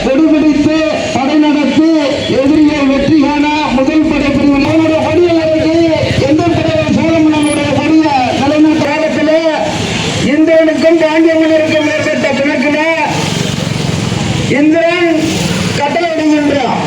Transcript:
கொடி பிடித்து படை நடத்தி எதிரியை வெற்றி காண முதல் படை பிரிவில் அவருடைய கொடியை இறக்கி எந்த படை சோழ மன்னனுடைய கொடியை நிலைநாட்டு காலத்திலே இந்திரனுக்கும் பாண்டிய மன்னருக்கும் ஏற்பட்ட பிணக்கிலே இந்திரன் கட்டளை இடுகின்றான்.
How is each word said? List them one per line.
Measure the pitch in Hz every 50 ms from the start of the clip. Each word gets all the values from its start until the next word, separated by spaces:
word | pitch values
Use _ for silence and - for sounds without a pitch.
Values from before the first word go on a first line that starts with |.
| -
கொடி | 240 269 269 320 294
பிடித்து | 302 302 311 302 285 285 294 302 311 320 311 311 269 - - - -
படை | 233 269 277 302 302 302
நடத்தி | 302 277 294 285 240 233 277 311 330 330 311 285 262 - - - - 214 254
எதிரியை | 269 277 311 320 302 294 302 294 277 269
வெற்றி | 269 262 - - 320 311 269
காண | 269 285 294 285 294 302 302 302 - 240
முதல் | 262 262 302 311 311 302 320
படை | 294 277 - 277 -
பிரிவில் | - - 285 277 277 - 311
அவருடைய | 311 320 320 311 311 311 -
கொடியை | - 311 349 349 349 330 330
இறக்கி | 320 311 311 311 311 320 320 339 330 330 311 302 311 320 - - 254 269
எந்த | 302 320 349 339 330
படை | 320 320 320 320 311 302 302 -
சோழ | - 311 330 330 330 311
மன்னனுடைய | 311 302 302 302 294 - - 285 - 262 269
கொடியை | 302 320 320 320 311 302 285 262 247 - - -
நிலைநாட்டு | 269 285 302 302 311 311 302 - 294 285
காலத்திலே | 294 311 320 302 254 269 302 311 311 330 330 320 302 269 - 302 - - - - - - - - - - - 240 285
இந்திரனுக்கும் | 311 320 330 320 320 330 311 302 - 320 320 339 320 320
பாண்டிய | 302 311 330 320 330 320 320
மன்னருக்கும் | 320 311 320 311 311 311 311 302 302 302 302
ஏற்பட்ட | 302 294 302 302 - - 294 262 254
பிணக்கிலே | 269 294 302 285 247 294 294 302 311 330 330 320 302 - 160 156 151 - - - - - - - - - - - - - - - - - - - - - - - - 196 226 277
இந்திரன் | 294 311 311 330 330 339 349 359 349 330 320 302 311 320 330 - - - - - - - - -
கட்டளை | 285 294 - 339 349 330 320
இடுகின்றான். | 311 311 302 302 302 285 285 269 277 247 220 180 170 160